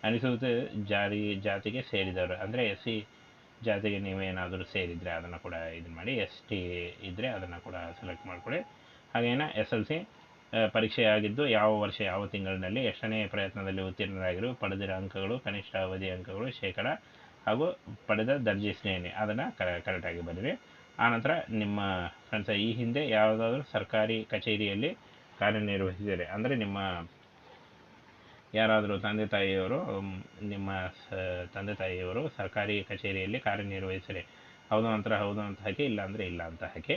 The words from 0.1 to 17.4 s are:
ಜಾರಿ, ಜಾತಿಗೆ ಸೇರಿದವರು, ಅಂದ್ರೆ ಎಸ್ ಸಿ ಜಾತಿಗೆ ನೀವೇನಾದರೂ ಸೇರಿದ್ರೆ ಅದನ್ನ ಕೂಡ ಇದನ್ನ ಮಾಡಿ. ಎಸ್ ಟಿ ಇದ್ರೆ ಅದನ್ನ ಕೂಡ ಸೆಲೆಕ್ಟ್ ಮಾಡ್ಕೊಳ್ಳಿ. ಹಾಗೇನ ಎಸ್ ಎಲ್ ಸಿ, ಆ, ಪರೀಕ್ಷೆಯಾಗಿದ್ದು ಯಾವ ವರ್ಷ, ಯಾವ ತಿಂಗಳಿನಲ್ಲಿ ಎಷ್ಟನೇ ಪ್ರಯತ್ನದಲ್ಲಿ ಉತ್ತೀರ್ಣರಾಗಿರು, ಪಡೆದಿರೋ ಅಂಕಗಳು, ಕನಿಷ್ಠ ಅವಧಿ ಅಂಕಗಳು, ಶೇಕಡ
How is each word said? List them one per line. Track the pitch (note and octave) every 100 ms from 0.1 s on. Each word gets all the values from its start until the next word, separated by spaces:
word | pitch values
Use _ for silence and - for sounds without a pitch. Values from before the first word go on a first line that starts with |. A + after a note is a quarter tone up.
| A#2 C3 A#2+ B2+ A#2+ C#3 G#2+ G2+
ಜಾರಿ, | G2+ G2+ G#2 G#2
ಜಾತಿಗೆ | G2+ G#2 G2 G#2 A#2+
ಸೇರಿದವರು, | B2+ G#2+ F#2+ F#2 F2+ F2+
ಅಂದ್ರೆ | G2 B2 A#2
ಎಸ್ | G2
ಸಿ | - A2 G#2 - - - - -
ಜಾತಿಗೆ | A2+ G2+ G#2 G2+
ನೀವೇನಾದರೂ | G2 F#2+ F#2+ F#2 F2+ F#2
ಸೇರಿದ್ರೆ | F2+ G2+ F2+ E2+ F2+
ಅದನ್ನ | E2+ E2+ E2+
ಕೂಡ | -
ಇದನ್ನ | E2 E2 E2 E2+
ಮಾಡಿ. | E2 G2
ಎಸ್ | C3 G2 - -
ಟಿ | G2+ F2+ F2 F2 -
ಇದ್ರೆ | G2 F#2 B2+
ಅದನ್ನ | G#2 F#2 E2+
ಕೂಡ | A2
ಸೆಲೆಕ್ಟ್ | F#2 E2+ E2 F#2 D#2+ -
ಮಾಡ್ಕೊಳ್ಳಿ. | F2+ G#2 D#3 - - - - -
ಹಾಗೇನ | A#2+ A#2+ B2 D3+
ಎಸ್ | G#2+ G#2+
ಎಲ್ | A#2
ಸಿ, | G#2 D#3
ಆ, | G#3 - - - - A2+ A2
ಪರೀಕ್ಷೆಯಾಗಿದ್ದು | A2+ A2 - A2 G#2+ G#2 A2+ D3
ಯಾವ | G#2+ G#2+ G#2+
ವರ್ಷ, | G2+ -
ಯಾವ | G2 F#2+ G2
ತಿಂಗಳಿನಲ್ಲಿ | G#2 F#2+ F#2+ F#2 A2+
ಎಷ್ಟನೇ | B2 - A2 A2 G2+
ಪ್ರಯತ್ನದಲ್ಲಿ | G#2 G2 G#2 G2 F#2+
ಉತ್ತೀರ್ಣರಾಗಿರು, | F#2+ F#2 G2 F#2+ F#2 F2+ A#2
ಪಡೆದಿರೋ | B2 G2+ G2 G2
ಅಂಕಗಳು, | F#2 F#2+ G2 G2 B2+
ಕನಿಷ್ಠ | G#2+ G2+ F#2+ G2
ಅವಧಿ | F#2+ F#2+ F#2+
ಅಂಕಗಳು, | F#2 F2+ F#2+ B2
ಶೇಕಡ | - G2 F#2+ A2+ D#3+ - - - -